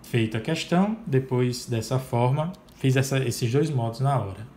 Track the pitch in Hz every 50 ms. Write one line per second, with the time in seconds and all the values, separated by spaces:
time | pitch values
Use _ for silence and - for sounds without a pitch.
0 | - - - 120 113 110 - 113 - - 165 160 - - 170 175 190 208 220 226
1 | - - 135 131 131 - 127 123 127 123 120 - - - 120 113 107 - 135 131
2 | 135 - - 120 120 123 131 151 156 175 185 - - - - - - 135 127 131
3 | 131 135 139 135 131 120 117 - 127 117 120 143 151 156 147 131 117 117 113 -
4 | 131 135 143 123 104 98 92 98 110 - -